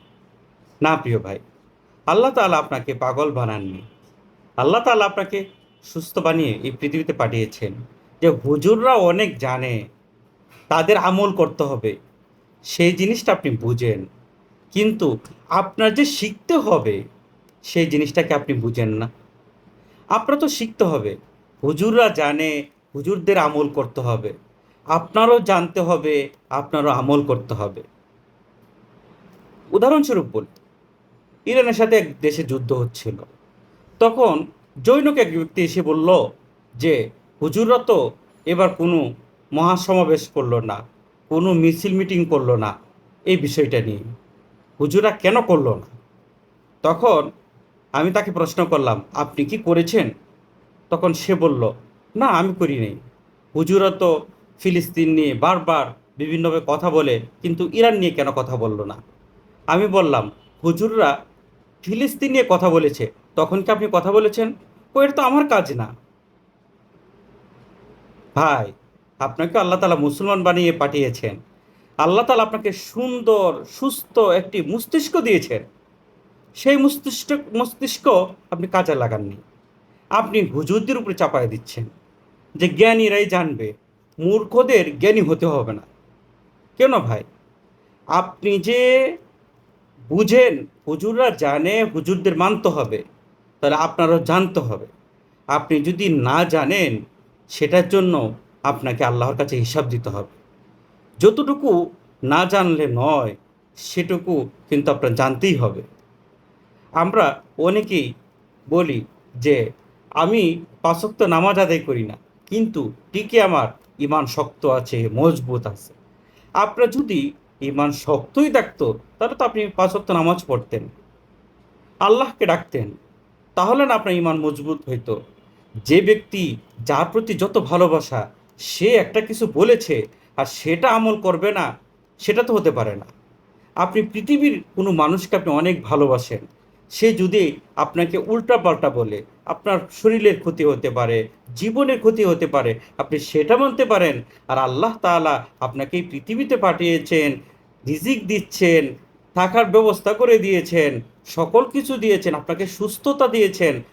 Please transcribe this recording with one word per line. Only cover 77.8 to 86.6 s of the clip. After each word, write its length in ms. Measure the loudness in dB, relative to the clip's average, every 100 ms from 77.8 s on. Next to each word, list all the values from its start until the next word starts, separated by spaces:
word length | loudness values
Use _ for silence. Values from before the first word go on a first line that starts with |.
| -8 -2 2 4 2 -6 _
আপনি 160 | -8 -2
কাজে 280 | -2 0
লাগাননি। 420 | 0 -2 -4 -8 -14 -20 _ _ _ _ _ -4
আপনি 300 | -2 0 -2
হুজুরদের 560 | -2 -2 -2 -2 -2 -4
উপরে 180 | -6
চাপায় 340 | -2 0 0 -2
দিচ্ছেন 360 | -6 -12 -12 -12 -14 _ _ _ _ _
যে 140 | -4 -2
জ্ঞানীরাই 580 | 4 4 4 2 2 0
জানবে, 460 | 0 -2 -6 -8 -12 _ _ _ -4
মূর্খদের 800 | 0 0 2 2 4 4 2 2
জ্ঞানী 220 | 2 4
হতে 260 | 2 2 0
হবে 260 | 0 -4
না। 100 | -8 -14 _ _ _ _ _ _ _